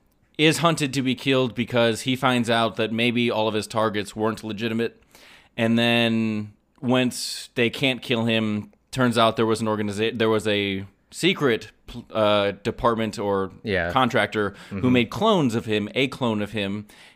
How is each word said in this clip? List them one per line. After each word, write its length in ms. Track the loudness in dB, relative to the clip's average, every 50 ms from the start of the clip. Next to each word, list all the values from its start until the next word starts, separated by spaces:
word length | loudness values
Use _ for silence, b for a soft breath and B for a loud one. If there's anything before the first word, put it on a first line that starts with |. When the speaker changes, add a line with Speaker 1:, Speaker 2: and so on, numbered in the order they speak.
| _ _ _ _ _ _ _
Speaker 1:
is 200 | 2 4 4 4
hunted 360 | 4 2 2 2 0 -2 -2 -2
to 80 | -2 -2
be 100 | -2 -2
killed 380 | -2 0 2 2 2 2 0 -2
because 460 | -4 -4 0 2 2 2 2 2 0
he 140 | -2 -2 0
finds 340 | 2 2 2 2 2 2 2
out 260 | 2 2 0 0 0
that 160 | -2 -2 -2
maybe 380 | 0 0 0 0 2 0 0 0
all 160 | 0 0 0
of 60 | 0 0
his 140 | -2 -4
targets 480 | -2 -2 0 0 0 0 -4 -6 -6 -4
weren't 280 | -4 -2 -2 -2 -4 -8
legitimate, 560 | -10 -8 -6 -4 -4 -2 -2 -4 -4 -6 _ B B B B B B B B B B _
and 220 | -2 0 2 2
then 760 | 2 4 4 4 2 2 2 2 0 0 -2 -2 -4 -6 -10 -14 _ _ _ _ _
once 680 | -2 0 2 2 2 0 -2 -4 -8 -8 -10 -10 -14 -6 _
they 140 | 0 0 0
can't 320 | 0 0 0 0 0 -2
kill 240 | -2 -2 0 0 2
him, 460 | 2 2 2 0 0 -2 -4 -6 -8 -16 _ _ _
turns 240 | -2 0 0 2 4
out 180 | 4 4 4 2
there 100 | 2 2
was 160 | 0 0 0
an 60 | 0
organiza-, 500 | -2 -2 -2 -2 -4 -2 -2 -2 -2 0
there 120 | 0 2 2
was 180 | 2 2 2
a 380 | 0 0 0 0 -2 -2 -4 -6 -10 _ _ _ _
secret 600 | -6 0 0 0 2 2 2 2 0 0 -4 -10 -20 _ _
pl-, 180 | -16 -16 -16 -14 -6
uh, 400 | 0 2 4 4 4 4 2 0 -2 -4 -6
department 540 | -6 -4 0 0 0 2 0 -2 -4 -4
or 340 | -4 -2 0 0 0 -2 -4 -8 -10 -6
Speaker 2:
Yeah. 280 | -2 -2 -2 0 0
Speaker 1:
contractor 640 | 2 2 2 2 2 0 0 0 0 -2 -2 -2 B B B B
who 80 | -6
Speaker 2:
Mm-hmm. 140 | -2 2 2
Speaker 1:
made 180 | 4 2 2 0
clones 460 | -2 0 2 2 4 4 2 0 0
of 100 | -2 -2
him, 220 | -2 -2 -2 -2 -2 -2
a 120 | -2 -2
clone 340 | -2 -2 -4 -2 -2 -2 -2
of 100 | -4 -4
him, 340 | -4 -4 -4 -4 -4 -8 -10 B B B B B B